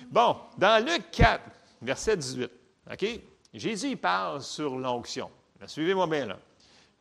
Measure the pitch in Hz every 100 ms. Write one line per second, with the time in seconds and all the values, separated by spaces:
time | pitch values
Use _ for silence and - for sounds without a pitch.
0 | - 180 233 143 - - 190 226 247 330
1 | - - 233 202 - - _ - 117 131
2 | - 208 127 127 120 - _ _ - 113
3 | 202 233 - _ _ 110 147 220 277 240
4 | 180 185 185 147 123 - 147 131 127 123
5 | 107 - 95 - _ - 98 - 160 190
6 | 175 156 120 107 - _ _ - _ _